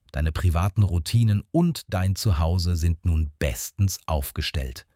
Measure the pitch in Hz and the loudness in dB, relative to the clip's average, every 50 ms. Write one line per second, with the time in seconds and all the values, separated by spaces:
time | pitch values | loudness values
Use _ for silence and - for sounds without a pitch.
0 | _ _ - 71 78 80 - - - 90 78 85 90 101 - 107 101 87 87 82 | _ _ -4 -2 -2 -2 0 0 0 2 2 2 0 0 2 2 2 2 2 -2
1 | 78 - - 117 117 110 104 104 - _ - 165 175 175 - - - - 107 92 | -2 0 2 2 4 4 2 0 0 _ 0 2 2 2 0 -4 -6 -4 -2 0
2 | 92 95 98 - - 113 87 76 82 80 90 90 85 87 87 80 85 85 82 - | 0 0 0 0 0 0 2 2 2 2 0 0 0 0 0 0 0 0 0 0
3 | - 90 82 82 78 73 - - 78 71 - - - - - - 101 95 - - | 0 0 2 2 0 -2 -4 -4 -4 -4 -4 -6 -10 -6 -2 0 0 0 0 -4
4 | _ - 80 73 71 - - - - - - 76 65 64 - - - _ _ | _ -4 -4 -4 -4 -4 -6 -6 -6 -4 -4 -6 -6 -6 -10 -14 -18 _ _